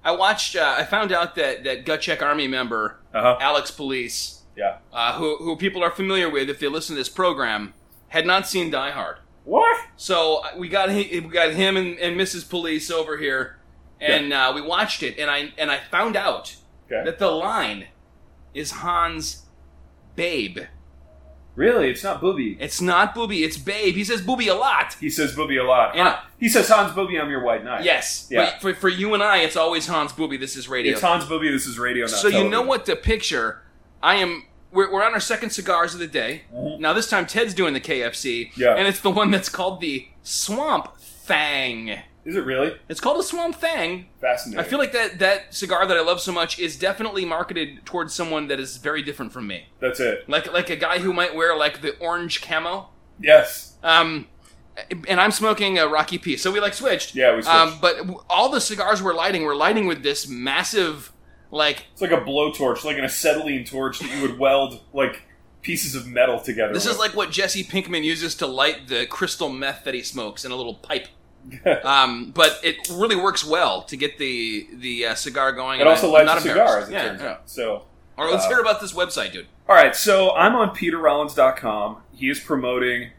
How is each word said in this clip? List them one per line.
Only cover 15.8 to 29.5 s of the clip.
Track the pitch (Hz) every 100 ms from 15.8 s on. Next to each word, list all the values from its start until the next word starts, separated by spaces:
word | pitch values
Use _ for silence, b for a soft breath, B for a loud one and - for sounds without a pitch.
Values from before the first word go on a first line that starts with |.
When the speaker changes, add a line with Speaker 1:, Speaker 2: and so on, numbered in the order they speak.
| -
Speaker 1:
found | 175 226 202
out | - - - - _ _ _
Speaker 2:
Okay. | 113 156
Speaker 1:
that | 165
the | 196
line | 160 185 220 123 101 90 _ _ _ - - -
is | 139 151
Hans' | - 175 175 170 165 - - - - - - - - - -
babe. | 170 156 101 87 - - - - - - - - - -
Speaker 2:
Really? | 190 240 139
It's | 123
not | - -
booby? | 175 175 117 -
Speaker 1:
It's | 139 -
not | 180 180 202
booby, | 233 226 196
it's | 156 156
babe. | 135 202 208 180
He | 202
says | 233
booby | 180 247 220
a | 185
lot. | 262 175 - -
Speaker 2:
He | 151
says | - 143 127
booby | 147 131
a |
lot. | 127 127 113 165
Speaker 1:
And | 180
Speaker 2:
Huh. | - - -
He | 233
says, | 233 208
"Hans | 214 185
Booby, | 190 185 170
I'm | 147
your | 139
white | 123 113
knight." | 113 120
Speaker 1:
Yes. | 170 139 - - -
Speaker 2:
Yeah. | 117 104
Speaker 1:
But | -
for, | 196
for | 180 190
you | 180 208
and | 208
I, | 208 190
it's | 160